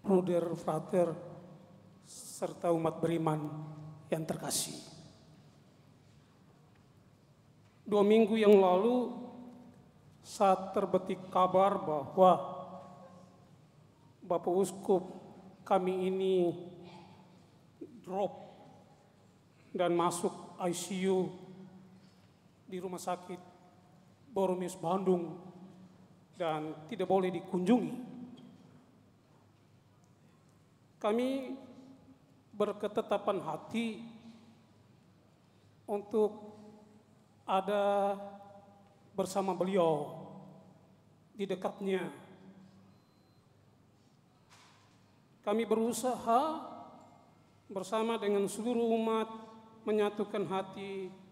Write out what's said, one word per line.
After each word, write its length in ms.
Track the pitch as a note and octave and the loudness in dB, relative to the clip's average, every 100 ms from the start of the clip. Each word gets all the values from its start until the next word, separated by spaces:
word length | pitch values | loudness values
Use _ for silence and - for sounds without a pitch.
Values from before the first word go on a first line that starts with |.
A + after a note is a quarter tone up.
bruder, 480 | - F#3+ F3+ F3 E3 D#3+ | 4 4 4 0 0 -4
frater, 560 | - D#3 - F#3+ E3+ D#3+ - - - - - - - - - | -2 -4 0 2 2 0 -12 -16 -20 -20 -20 -20 -20 -20 -20
serta 640 | - - - F3 D3+ F3 | -18 -16 -8 -8 -2 2
umat 240 | E3 E3 D#3 | 2 2 0
beriman 480 | E3 E3+ D#3+ D3+ D3+ - - - - - - | -2 2 0 0 -4 -8 -12 -14 -16 -18 -6
yang 160 | D#3+ D#3 | -4 -4
terkasih. 560 | - C#3+ - - - - - - - - - - - - - - - - - - _ - - - - - - - _ _ - - - - - - | -6 -4 -4 -4 -10 -16 -20 -20 -20 -20 -20 -20 -20 -20 -20 -20 -20 -20 -20 -20 _ -20 -20 -20 -20 -20 -20 -20 _ _ -20 -20 -20 -20 -18 0
Dua 160 | G#3 | 4
minggu 320 | G3+ A3 G#3+ | 8 8 6
yang 240 | A3+ G#3 G3+ | 6 10 10
lalu, 560 | F#3 F3+ A3+ B3 A3+ - - - - - - - - - - - - | 10 6 4 2 -2 -8 -14 -14 -18 -20 -20 -20 -20 -20 -20 -20 -18
saat 480 | - G3+ F#3+ F#3+ | 2 4 4 2
terbetik 480 | G#3+ F#3+ F#3 F#3 F#3 - | -4 0 0 -2 -8 0
kabar 480 | F3+ F3+ F#3 G3 G3 | 2 4 6 4 2
bahwa 540 | D#3+ D3+ C3+ - F#3 E3+ - - - - - - - - - - - - - - - _ - - F3+ | -2 -4 -2 8 8 8 2 -10 -12 -14 -16 -20 -20 -20 -20 -20 -20 -20 -20 -20 -20 _ -20 -20 -4
Bapak 280 | E3+ E3+ F3+ | -2 0 0
Uskup 480 | F#3+ - - F#3 F#3 - - - - - | 0 -4 0 0 0 -14 -18 -20 -20 -20
kami 480 | - G3 F#3 F#3 F#3 | 0 2 2 0 0
ini 280 | F#3+ F#3+ F#3 F3 E3 - - - - - - - - - - - - - A3+ | 0 2 4 2 0 -12 -16 -18 -20 -20 -20 -20 -20 -20 -20 -20 -20 -18 -16
drop 400 | E3+ F#3 F#3 - - - - - - - _ _ - _ _ _ - | -8 -4 -4 -4 -18 -20 -20 -20 -20 -20 _ _ -20 _ _ _ -12
dan 240 | - F3 | -2 2
masuk 400 | E3+ E3+ E3+ G3 - - - | 4 2 0 -4 -6 -16 -4
I 160 | F#3 | -4
C 320 | F3 - F#3+ F#3+ | -4 -6 -2 2
U 240 | F#3 E3+ - - - - - - - - - - - - _ - | 2 0 -6 -18 -20 -20 -20 -20 -20 -20 -20 -20 -20 -20 _ -12
di 160 | F#3 | -8
Rumah 160 | F#3 F3+ | -8 -6
Sakit 400 | - F3 - F#3 - - - - - - - - - | -4 -6 -6 -14 -16 -20 -20 -20 -20 -20 -20 -20 -6
Boromeus 400 | G#3 F#3+ F3+ F3+ | 0 0 0 -4
Bandung 640 | - E3 F#3+ F#3+ F3+ E3 - - - - - - - - - - | -4 -2 2 4 2 0 -10 -16 -18 -20 -20 -20 -20 -20 -20 -20
dan 400 | - E3 D#3 D#3 D3+ - | -4 -2 -2 -4 -10 -10
tidak 160 | G3+ F#3 | -4 2
boleh 240 | F#3+ F#3 | 4 2
dikunjungi, 640 | F3+ - F3+ F3+ A#3+ E3 - - - - - - - - - - - - - _ - _ _ _ _ _ _ _ _ - _ _ _ _ _ _ _ | -2 -2 0 4 4 4 -6 -12 -14 -16 -18 -20 -20 -20 -20 -20 -20 -20 -20 _ -20 _ _ _ _ _ _ _ _ -20 _ _ _ _ _ _ _
kami 560 | G#3+ A3+ B3+ C4+ B3+ C4+ - - - - - - _ - _ | 0 2 0 -2 -6 -12 -14 -20 -20 -20 -20 -20 _ -20 _
berketetapan 960 | G3+ G#3 G3+ G3+ G#3 A3 G3+ G#3+ G3 D#3 | -4 -4 -2 -4 -4 -2 -2 0 -2 -4
hati 560 | D3+ - A3 A#3 G3+ - - - - - - - - - - _ _ _ _ _ _ _ _ - | -8 -6 -4 -4 -6 -14 -18 -20 -20 -20 -20 -20 -20 -20 -20 _ _ _ _ _ _ _ _ -6
untuk 480 | G#3 - A3+ G#3 - - - - - - - - - _ _ - | -6 -2 2 2 0 -16 -18 -20 -20 -20 -20 -20 -20 _ _ -2
ada 720 | F#3+ F#3 G#3 G3+ G3+ G3+ G3 G3+ G3+ - - - - - - - | 0 2 0 2 2 0 -2 -10 -14 -20 -20 -20 -20 -20 -20 -10
bersama 400 | - F#3 G3 G3 | -4 -2 0 -2
beliau, 640 | F3 F3+ G3 E3+ D3 D3 - - - - - - - - - _ _ _ - | 0 0 4 4 2 -4 -12 -16 -18 -20 -20 -20 -20 -20 -20 _ _ _ -8
di 80 | G3 | -6
dekatnya. 640 | F#3 G3 - G3 F#3+ F3 - - - - - - - - - _ _ _ _ _ _ _ _ _ _ _ _ _ _ _ - - - - _ _ _ _ _ - | -4 -4 -4 -2 -2 -2 -10 -20 -20 -20 -20 -20 -20 -20 -20 _ _ _ _ _ _ _ _ _ _ _ _ _ _ _ -20 -20 -20 -20 _ _ _ _ _ -2
Kami 160 | G#3+ A3 | 0 2
berusaha 720 | A3+ A3+ A3+ B3+ G#3+ A3+ A#3 D#4 D#4+ - - - - - - - - - _ - | 2 2 0 -2 -2 2 4 4 -4 -10 -14 -18 -20 -20 -20 -20 -20 -20 _ -10
bersama 480 | G3 F3+ A3 A3+ A3+ | -10 -2 0 0 0
dengan 320 | G3+ G3+ G3 | 2 2 0
seluruh 480 | - A3+ A#3 A#3 A3+ | -2 0 2 2 2
umat 320 | A3+ A3 A3 A3+ - - - - - | 2 0 -2 -8 -16 -20 -20 -10 0
menyatukan 560 | G#3+ G#3 G#3 G3+ G#3+ D#3+ | 2 2 0 -4 -4 -2
hati 640 | F#3+ F#3+ G3+ G3 G3 F#3 - - | -4 -6 -10 -10 -8 -10 -12 -20